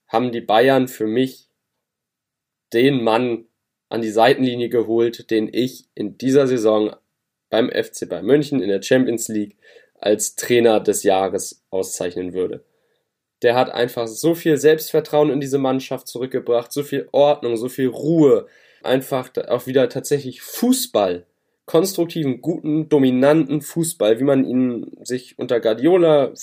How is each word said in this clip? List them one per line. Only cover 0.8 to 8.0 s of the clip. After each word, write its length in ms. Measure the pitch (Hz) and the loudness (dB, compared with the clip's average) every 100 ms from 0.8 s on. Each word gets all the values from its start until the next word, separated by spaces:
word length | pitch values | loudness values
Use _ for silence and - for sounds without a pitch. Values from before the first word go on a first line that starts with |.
| 127 | 0
für 180 | - 110 | -2 -4
mich 400 | 113 131 - _ _ _ _ _ _ _ _ _ _ _ _ _ | 0 -2 -4 _ _ _ _ _ _ _ _ _ _ _ _ _
den 280 | 117 131 135 | 2 4 4
Mann 420 | 113 110 123 113 - _ _ _ - | 2 2 0 -4 -10 _ _ _ -10
an 120 | 113 | -6
die 100 | 110 | -2
Seitenlinie 580 | 104 120 131 131 123 120 | 4 4 4 0 -2 -2
geholt, 600 | 120 107 113 120 - - | -2 0 0 0 -2 -4
den 200 | 113 107 | -2 -2
ich 320 | - 127 - _ | -2 -4 -6 _
in 240 | - 104 - | -10 -10 -6
dieser 300 | 127 135 131 | 0 2 2
Saison 480 | 127 110 107 107 - _ _ _ _ _ | 2 2 2 0 -4 _ _ _ _ _
beim 200 | 110 123 | 0 0
F 220 | - - | -2 -6
C 140 | - | -6